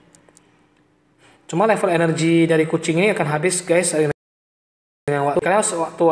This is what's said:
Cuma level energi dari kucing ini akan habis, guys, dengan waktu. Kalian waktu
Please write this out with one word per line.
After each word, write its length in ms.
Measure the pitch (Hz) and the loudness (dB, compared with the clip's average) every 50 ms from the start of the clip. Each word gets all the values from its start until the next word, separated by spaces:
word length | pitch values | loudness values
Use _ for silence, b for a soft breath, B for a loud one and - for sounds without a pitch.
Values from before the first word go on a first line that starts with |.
| _ _ _ _ _ _ _ _ _ _ _ _ _ _ _ _ _ _ _ _ _ _ _ b b b b b _ | _ _ _ _ _ _ _ _ _ _ _ _ _ _ _ _ _ _ _ _ _ _ _ b b b b b _
Cuma 240 | - 165 170 208 220 | -6 -2 0 2 2
level 240 | 202 214 214 185 170 | 2 2 0 0 2
energi 560 | 165 170 165 160 165 160 165 170 165 165 160 | 2 2 0 0 0 0 2 4 4 4 4
dari 160 | 165 160 160 | 2 2 2
kucing 320 | 165 170 160 - 175 160 | 0 -2 -4 -2 -2 0
ini 160 | 170 196 214 190 | 0 2 0 0
akan 140 | - 160 147 | 0 -2 -2
habis, 320 | 151 151 160 185 - - | -2 -2 -2 -4 -4 -4
guys, 320 | - - 165 180 175 175 160 | -2 0 0 0 0 0 0
dengan 1400 | 156 156 147 - - _ _ _ _ _ _ _ _ _ _ _ _ _ _ _ _ _ - 147 143 143 143 | 0 0 -2 -2 -6 _ _ _ _ _ _ _ _ _ _ _ _ _ _ _ _ _ -4 -2 -2 -2 -2
waktu. 160 | - 175 147 | -2 -2 0
Kalian 160 | 170 190 214 | 0 0 0
waktu 420 | 208 - 185 165 165 160 - - 170 165 | 0 -2 -4 -4 -6 -6 -2 0 2 2